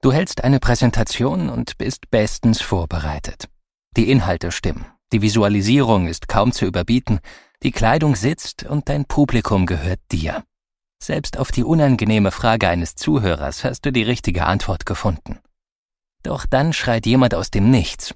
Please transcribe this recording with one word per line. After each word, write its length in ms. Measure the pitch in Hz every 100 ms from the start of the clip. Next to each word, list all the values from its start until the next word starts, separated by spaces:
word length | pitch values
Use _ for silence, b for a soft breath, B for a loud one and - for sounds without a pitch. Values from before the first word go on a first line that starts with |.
Du 120 | 135
hältst 300 | 139 185 -
eine 160 | 127 139
Präsentation 880 | - 120 123 - 113 - 123 185 165
und 280 | 120 117 -
bist 340 | 113 135 -
bestens 500 | 117 107 - 117 110
vorbereitet. 880 | - 95 85 85 76 76 - - - _ _ _ _ -
Die 160 | 110
Inhalte 400 | 135 92 87 90
stimmen, 340 | - - - - _ _
die 120 | 113
Visualisierung 840 | 107 107 104 104 101 135 123 104 85
ist 200 | 85 -
kaum 240 | - 110
zu 140 | - 95
überbieten, 540 | 92 82 120 - 104 B B B B
die 80 | 135
Kleidung 440 | - 113 147 151 120
sitzt 480 | 110 160 - -
und 260 | - 147 -
dein 160 | 147 143
Publikum 600 | - 147 113 - 101 90
gehört 340 | 85 80 92 _
dir. 320 | 80 80 - - _ _ _ _ _
Selbst 360 | - 147 - -
auf 140 | 131
die 120 | -
unangenehme 680 | 120 165 143 123 107 107 98
Frage 380 | - 120 113 101
eines 260 | 87 85 -
Zuhörers 680 | - 151 98 78 69 -
hast 220 | 131 123 147
du 60 |
die 120 | 127
richtige 420 | 107 120 - 87 82
Antwort 400 | 98 - 92 -
gefunden. 540 | 95 107 80 - - _ _ _ _ _ _ _ _
Doch 240 | - 156 -
dann 280 | 131 156
schreit 340 | 156 - 113 107
jemand 260 | 127 127
aus 160 | 95 95
dem 220 | 107 104
Nichts 420 | 131 80 - -